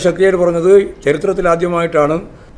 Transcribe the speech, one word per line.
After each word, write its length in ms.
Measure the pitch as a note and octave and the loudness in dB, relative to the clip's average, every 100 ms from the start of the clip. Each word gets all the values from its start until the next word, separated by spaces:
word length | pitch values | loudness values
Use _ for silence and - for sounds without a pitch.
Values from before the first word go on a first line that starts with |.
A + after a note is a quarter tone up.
ശക്തിയായിട്ട് 340 | F3+ E3 F#3+ F#3 | 0 0 0 2
പറഞ്ഞത് 300 | F3 E3+ E3+ G3+ G3 - | 0 0 4 4 2 -4
ചരിത്രത്തിൽ 420 | C3+ D3+ F#3+ F#3 F3 | -4 -2 -2 -2 0
ആദ്യമായിട്ടാണ് 640 | E3+ F3+ E3+ E3+ E3 D3 D#3+ - - - | 0 0 -2 -2 0 0 -2 -8 -20 -20